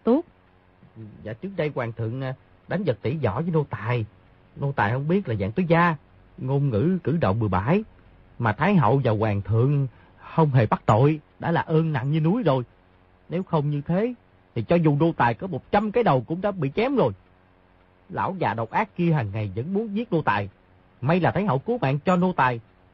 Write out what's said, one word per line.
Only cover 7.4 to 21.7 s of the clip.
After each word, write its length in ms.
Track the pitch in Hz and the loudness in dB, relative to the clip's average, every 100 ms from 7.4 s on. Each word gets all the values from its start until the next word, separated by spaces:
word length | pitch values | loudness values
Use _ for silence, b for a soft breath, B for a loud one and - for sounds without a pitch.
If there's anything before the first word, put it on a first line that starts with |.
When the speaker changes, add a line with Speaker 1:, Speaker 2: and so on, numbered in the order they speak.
Speaker 2:
bừa 80 | 107 | 0
bãi, 360 | 92 110 196 220 - - - - - | 0 2 0 -2 -16 -20 -20 -20 -4
mà 140 | 120 | -2
Thái 220 | 98 170 | 0 2
hậu 260 | 196 107 139 | 4 4 2
và 80 | 123 | 2
hoàng 300 | 107 110 101 | 0 0 -2
thượng 440 | 98 113 135 147 135 b b b - | 0 2 2 2 -2 b b b -4
không 160 | - 151 | 0 4
hề 160 | 127 107 | 4 2
bắt 160 | 185 - | 0 2
tội, 340 | 110 143 156 - _ | 4 4 2 -8 _
đã 120 | 180 | -2
là 100 | 165 | -2
ơn 320 | - 160 160 | 0 0 0
nặng 180 | 147 135 | -2 0
như 100 | 160 | 0
núi 220 | 156 233 | 2 2
rồi. 200 | 175 131 120 _ _ _ _ _ - | 2 0 -2 _ _ _ _ _ -8
Nếu 140 | 165 | -6
không 280 | 190 165 147 | -2 -2 0
như 100 | 147 | -4
thế, 340 | 143 175 233 247 _ _ _ | -2 -2 -2 -6 _ _ _
thì 80 | - | -8
cho 140 | 104 170 | 0 4
dù 200 | 156 143 | 4 4
nô 120 | 165 - | 2 2
tài 180 | 120 | 0
có 120 | 113 190 | 0 -6
một 260 | 131 - | -8 0
trăm 200 | 208 214 | 0 2
cái 120 | 240 | 0
đầu 160 | 208 135 | 2 2
cũng 200 | 117 170 | 0 -4
đã 100 | 208 | -4
bị 200 | 196 139 170 | -4 -4 -2
chém 200 | 247 262 | 0 2
rồi. 160 | 139 98 _ _ _ _ _ _ _ _ _ | 0 -2 _ _ _ _ _ _ _ _ _
Lão 280 | 160 104 185 | -4 -4 -2
già 160 | 127 | -4
độc 160 | 110 113 | -4 -4
ác 260 | 175 214 - | -4 -4 -2
kia 160 | 170 | 0
hàng 180 | 151 107 | 0 -2
ngày 180 | 107 104 | -6 -6
vẫn 200 | 95 147 | -6 -4
muốn 220 | 196 226 202 | -4 -4 -6
giết 160 | 240 | -2
nô 100 | 165 | -2
tài. 260 | - 104 98 - _ _ _ _ | 0 -2 -4 -12 _ _ _ _
May 200 | 127 180 | -2 2
là 100 | 170 | 2
Thái 160 | 165 202 | 0 0
hậu 120 | 135 | -2
cứu 200 | - | -2